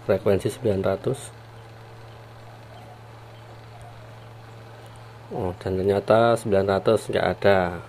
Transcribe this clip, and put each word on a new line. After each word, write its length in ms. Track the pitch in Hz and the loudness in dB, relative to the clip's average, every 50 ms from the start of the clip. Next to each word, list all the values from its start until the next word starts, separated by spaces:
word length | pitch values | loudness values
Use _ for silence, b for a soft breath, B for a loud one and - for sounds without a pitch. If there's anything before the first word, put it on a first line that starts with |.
| - | 0
Frekuensi 480 | - 104 92 - 104 98 92 - 113 | 0 0 0 2 2 2 2 0 -2
sembilan 300 | - - - 113 98 95 95 | -6 -2 -2 0 0 0 0
ratus. 480 | 101 98 95 - 127 127 - - - - - - - - - - - - - - - - - - - - - - - - - - - - - - - - - - - - - - - - - - - - - - - - - - - - - - - - - - - - - - - - - - - - - - - - - - - - - - - - - - - | 0 -2 -2 -2 -4 -4 -4 -8 -16 -18 -20 -20 -20 -20 -20 -20 -20 -20 -20 -20 -20 -20 -20 -20 -20 -20 -20 -20 -20 -20 -20 -20 -20 -20 -20 -20 -20 -20 -20 -20 -20 -20 -20 -20 -20 -20 -20 -20 -20 -20 -20 -20 -20 -20 -20 -20 -20 -20 -20 -18 -18 -18 -18 -18 -20 -20 -20 -20 -20 -20 -20 -20 -20 -20 -20 -20 -20 -20 -20 -20 -20 -20 -20 -20 -20 -20 -20 -16 -12
Oh, 240 | 233 147 107 90 90 - - | -8 -4 -4 -4 -4 -4 -4
dan 160 | 101 95 92 | -4 -2 0
ternyata 560 | 92 101 101 101 98 - 107 110 117 117 117 | 2 2 2 2 4 4 4 6 6 4 4
sembilan 400 | 113 - 113 98 98 95 98 98 | 2 0 2 2 2 4 4 2
ratus 320 | 95 95 - 113 104 - - | 2 4 2 2 2 0 -2
nggak 200 | 113 92 90 90 92 - | -2 0 0 0 0 2
ada. 400 | - 101 98 95 90 87 87 85 - | 4 4 4 4 4 0 -2 -6 -12